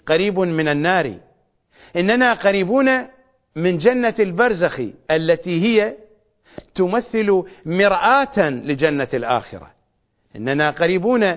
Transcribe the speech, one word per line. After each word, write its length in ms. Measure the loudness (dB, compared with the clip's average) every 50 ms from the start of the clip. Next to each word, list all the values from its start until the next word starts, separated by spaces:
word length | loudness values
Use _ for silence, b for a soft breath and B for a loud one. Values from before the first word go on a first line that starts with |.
| -4
قريب 320 | 0 0 0 2 0 0 -2
من 300 | -2 -2 -2 -2 -2 0
النار، 460 | 0 0 0 0 0 0 -2 -2 -6 -12 -16 _ _ _ _ _ _ _ _ _ b b b b b
إننا 380 | -2 0 0 2 2 2 2 2
قريبون 760 | 2 2 0 2 2 0 0 2 2 2 2 0 0 -4 -8 -14 _ _ _ _ _ _ _ _
من 220 | -2 -2 0 0 2
جنة 360 | 2 2 2 2 0 -2 0 0
البرزخ 600 | -2 -2 2 0 0 0 2 0 -2 -2 -2 -4 -8 -8 -10 -14 _ -2
التي 520 | -2 0 2 0 0 0 0 -4 -2 0 0
هي 340 | 2 2 2 0 0 -4 -10 -18 _ _ _ _ _ _ _ B B B B B B _
تمثل 680 | -2 -2 0 0 -2 -4 -2 -4 -2 0 2 2 0 0 -4 B B B
مرآة 840 | -4 0 2 2 2 2 2 2 2 2 2 2 0 0 0 0 0
لجنة 580 | -2 -4 -6 -6 -2 0 0 0 0 0 -4 -4 -4
الآخرة، 560 | -4 -2 0 -2 -2 -2 -6 -14 -18 -18 -20 _ _ _ _ _ _ _ _ _ _ _ _ _
إننا 340 | -8 -4 -2 0 0 0 0
قريبون 680 | 0 0 -2 0 0 0 0 0 0 2 2 0 -2